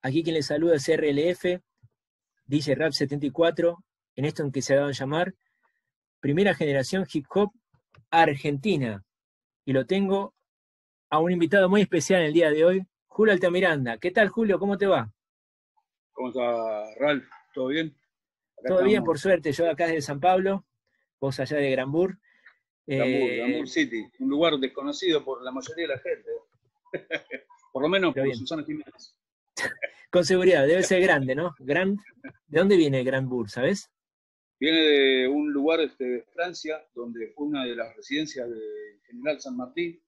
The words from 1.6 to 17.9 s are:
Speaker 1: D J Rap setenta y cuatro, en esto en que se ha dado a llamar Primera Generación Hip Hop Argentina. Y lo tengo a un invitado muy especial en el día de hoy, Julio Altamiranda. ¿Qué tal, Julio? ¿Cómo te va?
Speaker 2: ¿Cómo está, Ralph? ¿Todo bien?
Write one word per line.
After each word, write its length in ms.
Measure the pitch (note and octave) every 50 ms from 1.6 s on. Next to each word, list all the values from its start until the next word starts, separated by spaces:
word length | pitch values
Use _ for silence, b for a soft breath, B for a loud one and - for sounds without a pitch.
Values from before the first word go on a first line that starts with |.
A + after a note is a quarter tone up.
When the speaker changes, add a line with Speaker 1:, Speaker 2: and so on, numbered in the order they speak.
| _ _ _ _ _ _ _ _ _ _ _ _ _ _ _ _ _
Speaker 1:
D 160 | - C3 D3+
J 140 | C#3 D3 C3+
Rap 180 | B2+ D#3 D#3+ C#3+
setenta 320 | - D3+ C3+ D3 C#3+ D3
y 60 | C#3
cuatro, 480 | C3+ D3+ E3 E3+ E3 - E3 E3+ E3+ E3+ _ _ _ _ _ _ _
en 100 | - C3+
esto 160 | D3+ D#3 - D#3
en 100 | C#3+ C3+
que 80 | C#3
se 140 | B2 - C3+
ha 20 |
dado 120 | C#3 C#3+ C#3+
a 40 | C#3
llamar 420 | - C#3 C3+ D3 D#3+ F3+ G3 - _ _ _ _ _ _ _ _ _ _ _ _ _ _ _ _ _
Primera 340 | - C#3 C#3+ E3 G3+ G3 E3+
Generación 520 | - E3+ D3 C#3 C#3 C3 - - F#3+ F#3+ -
Hip 140 | - D#3 C3+ _
Hop 220 | - F#3+ G#3 G3+ _ _ _ _ _ _ _ _ _ - _ _
Argentina. 920 | - E3 D#3+ D#3 C#3+ C#3 - D3+ C#3+ C#3 C#3 G#3+ F#3+ D3+ C3 A#2 G#2+ G2 G2 _ _ _ _ _ _ _ _ _ _ _ _
Y 80 | - C3
lo 140 | C3+ C3
tengo 480 | - F#3 G3 G3 F#3+ G3 G3 G3+ - _ _ _ _ _ _ _ _ _ _ _ _ _ _ _ _
a 120 | D3 D#3
un 120 | D#3+ F3 F3+
invitado 380 | F3 E3+ D3+ G3+ G3+ F#3+ F3+
muy 100 | F#3 G#3+
especial 400 | G3 - - E3 D3 - F#3+ F#3
en 60 | E3
el 60 | D3+ D3+
día 160 | E3 E3+ D#3
de 160 | D3 D#3 D#3+
hoy, 200 | F3 F#3 F#3+ F#3+ _ _ _ _
Julio 260 | _ _ - G#3+ A3 G3+
Altamiranda. 640 | F3+ F#3 F3+ E3+ F#3 F#3+ F3+ D#3+ C#3+ C3 A#2+ A#2
¿Qué 140 | A2+ - F3+
tal, 180 | F3+ A#3 G#3+ G3
Julio? 300 | - A#3 A3+ G#3 G3 E3+
¿Cómo 180 | F#3+ G3+ G3+
te 120 | F#3+ G3+ G3
va? 220 | F3+ C#3+ A2+ G#2+ _ _ _ _ _ _ _ _ _ _ _ _ _ _ _ _ _ _ _ _ _
Speaker 2:
¿Cómo 160 | - B2+ B2+
está, 560 | A2+ C3 A#2+ A#2+ A#2+ A#2 A2+ A2+ G#2+ G#2 G#2+ A2 G#2+
Ralph? 280 | A2+ C3+ D3 D3 C3 - _ - - _ _ _
¿Todo 140 | C#3 C3 B2+
bien? 280 | C#3+ D#3+ E3 D#3